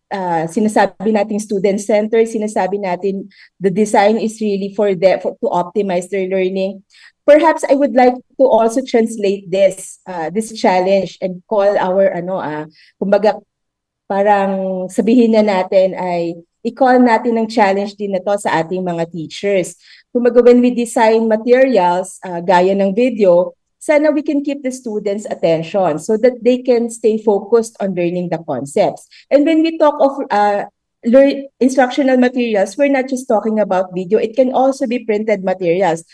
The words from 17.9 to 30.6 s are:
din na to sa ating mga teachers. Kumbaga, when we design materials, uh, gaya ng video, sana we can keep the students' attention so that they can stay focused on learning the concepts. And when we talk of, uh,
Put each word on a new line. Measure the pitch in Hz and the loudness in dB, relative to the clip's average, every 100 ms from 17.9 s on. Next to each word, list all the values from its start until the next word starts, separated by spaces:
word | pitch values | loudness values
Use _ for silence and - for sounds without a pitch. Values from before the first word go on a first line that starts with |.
din | - 202 190 | -6 -6 -4
na | |
to | 196 208 | -2 -4
sa | 180 156 | -2 -2
ating | 165 185 | -2 -4
mga | 185 170 165 | -4 -4 -6
teachers. | 170 147 - 202 196 175 - _ - _ | -8 -12 -6 -2 -2 -2 -10 _ -20 _
Kumbaga, | 247 240 233 | -2 2 4
when | 240 247 | 6 6
we | 247 | 4
design | 233 233 262 220 226 226 | 0 -2 2 2 2 2
materials, | 220 226 247 269 220 180 180 185 - 190 | 0 2 4 4 2 2 0 -4 -10 -10
uh, | 170 | -6
gaya | 175 180 185 | 0 2 2
ng | 196 196 | 2 0
video, | 196 254 220 190 175 180 - _ _ | 0 0 2 4 4 2 -6 _ _
sana | - 294 302 | 0 2 2
we | 302 | 0
can | 294 285 | -2 -4
keep | 285 285 | -4 -6
the | 254 | -8
students' | 254 233 208 208 202 - | -8 -8 -6 -4 -6 -8
attention | - 170 160 165 202 180 151 | -4 -2 -2 -2 -2 -2 -2
so | - 214 | -2 0
that | 247 247 | 0 0
they | 220 247 | 0 0
can | 254 240 233 | 2 0 -2
stay | 226 226 220 | -2 -2 0
focused | 220 202 208 233 226 - | 0 -2 0 0 0 -6
on | 190 | -6
learning | 180 175 175 175 | -2 -4 -4 -6
the | 165 165 | -6 -6
concepts. | 131 143 226 175 - - _ - | -8 -4 -2 -2 -4 -14 _ 0
And | 269 | 2
when | 294 320 | 2 2
we | 330 | 0
talk | 320 302 294 | 2 0 2
of, | 277 277 - | 0 -2 -2
uh, | 202 208 202 | 0 0 0